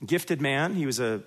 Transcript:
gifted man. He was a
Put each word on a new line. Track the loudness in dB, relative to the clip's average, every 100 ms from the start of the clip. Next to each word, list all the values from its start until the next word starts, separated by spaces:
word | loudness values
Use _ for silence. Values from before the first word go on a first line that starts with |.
| -2
gifted | -2 0 0
man. | 2 2 0 0
He | 0
was | 0
a | 0 0